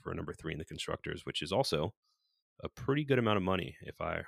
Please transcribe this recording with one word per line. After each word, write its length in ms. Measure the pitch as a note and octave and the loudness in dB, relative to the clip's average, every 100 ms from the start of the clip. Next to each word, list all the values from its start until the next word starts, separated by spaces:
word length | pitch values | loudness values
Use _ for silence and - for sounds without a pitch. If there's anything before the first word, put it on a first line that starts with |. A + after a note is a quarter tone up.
for 100 | F2+ | -8
number 200 | E2+ E2+ | -6 -6
three 180 | - D#2+ | -6 -6
in 60 | D#2 | -6
the 60 | - | -6
Constructors, 580 | D#2 - D#2+ D#2 D#2+ | -8 -4 -4 -4 -6
which 160 | - - | -6 -4
is 120 | - | 0
also 420 | G2 - D2+ D#2+ - _ _ _ _ _ - | 2 2 2 0 -4 _ _ _ _ _ -12
a 60 | - | -10
pretty 360 | - B2 C#3+ | -4 0 2
good 140 | C#3+ B2+ | 4 4
amount 200 | A2 G#2 | 6 4
of 40 | |
money, 340 | F#2 F#2 - - | 4 2 0 -8
if 200 | - - | -10 -4
I 240 | E2 E2 | -2 -2